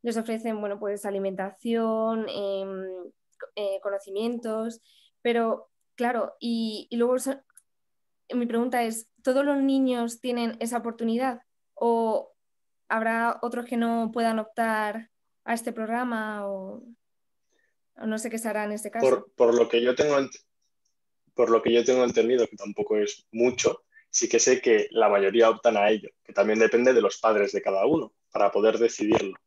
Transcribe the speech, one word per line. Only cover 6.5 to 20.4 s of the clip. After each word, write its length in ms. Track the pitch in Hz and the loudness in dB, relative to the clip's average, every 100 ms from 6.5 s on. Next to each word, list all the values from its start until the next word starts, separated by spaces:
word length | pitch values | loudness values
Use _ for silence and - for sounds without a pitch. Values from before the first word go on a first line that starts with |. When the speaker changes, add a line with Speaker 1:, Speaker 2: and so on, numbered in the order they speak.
| 233 226 214 - | -4 -4 -6 -8
Speaker 1:
y 60 | 233 | -2
luego 220 | 240 254 | 0 0
so-, 220 | 262 269 _ - _ _ _ _ _ _ _ | -2 -8 _ -20 _ _ _ _ _ _ _
mi 120 | 247 240 | -4 -2
pregunta 380 | 233 247 240 | -2 0 -2
es, 260 | 226 226 - _ | -2 -6 -12 _
¿todos 200 | - 254 | 0 0
los 140 | 285 277 | 2 2
niños 640 | 269 269 262 247 233 233 | 2 2 2 0 -4 -6
tienen 340 | 254 240 233 220 | -6 -4 -4 -4
esa 180 | 233 240 | -6 -4
oportunidad 640 | 226 226 226 226 262 233 _ _ _ | -6 -6 -2 -2 -2 -6 _ _ _
o 600 | - 233 226 226 214 - _ _ _ _ _ _ | -4 0 2 0 -2 -4 _ _ _ _ _ _
habrá 520 | 226 226 226 233 226 | -2 0 0 -2 -2
otros 240 | 240 233 240 | -6 -6 -6
que 100 | 233 | -2
no 320 | 233 233 226 | 0 -2 -2
puedan 260 | 226 226 220 | -2 -2 -2
optar 680 | 220 - 226 214 214 220 226 _ _ _ | -6 -4 -2 0 -4 -6 -14 _ _ _
a 100 | - | -6
este 200 | 233 233 | -6 -6
programa 760 | 226 220 233 247 226 214 208 202 | -8 -4 -4 -4 -4 -6 -8 -8
o, 360 | 196 190 214 247 233 _ _ _ _ _ _ _ _ _ - | -8 -10 -14 -20 -20 _ _ _ _ _ _ _ _ _ -10
o 80 | 220 | -6
no 120 | 220 | -6
sé 100 | 220 | -6
qué 80 | 226 | -6
se 100 | 226 | -6
hará 160 | 214 | -4
en 80 | 208 | -4
este 200 | 208 214 | -6 -8
caso? 140 | 226 175 | 0 0
Speaker 2:
Por, 240 | 127 - | 0 -4
por 200 | _ 120 120 | _ 4 6
lo 120 | 113 | 4
que 140 | 120 | 2
yo 140 | 120 127 | 2 2
tengo 220 | 151 139 | 2 2
ent-, 280 | 135 - | 0 -8